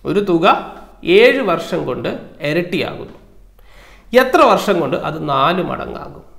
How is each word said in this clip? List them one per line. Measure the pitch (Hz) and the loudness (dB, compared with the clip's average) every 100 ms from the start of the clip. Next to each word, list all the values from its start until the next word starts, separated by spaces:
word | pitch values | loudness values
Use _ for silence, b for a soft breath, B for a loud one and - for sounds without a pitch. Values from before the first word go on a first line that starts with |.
| - | -2
ഒരു | 180 196 | -2 0
തുക | 165 190 - - - - - 165 190 | 2 4 2 -4 -16 -20 -10 2 6
ഏഴ് | 247 277 214 | 6 4 -2
വർഷം | 165 - 170 139 | -4 -4 -6 -6
കൊണ്ട് | 123 - 247 - - 147 | -6 -6 -8 -14 -10 -4
ഇരട്ടിയാകുന്നു. | 151 - 131 113 - - - - - - _ b b b b b 240 | -4 -2 -4 -4 -8 -14 -18 -20 -20 -20 _ b b b b b 2
എത്ര | 262 349 269 | 4 4 4
വർഷം | 190 - 175 | 4 2 0
കൊണ്ട് | 139 - 147 | 0 -4 -6
അത് | 156 151 | -6 -2
നാല് | 135 143 185 170 | 0 2 0 -4
മടങ്ങാകും? | 65 62 - - - - | -6 -8 -12 -14 -18 -20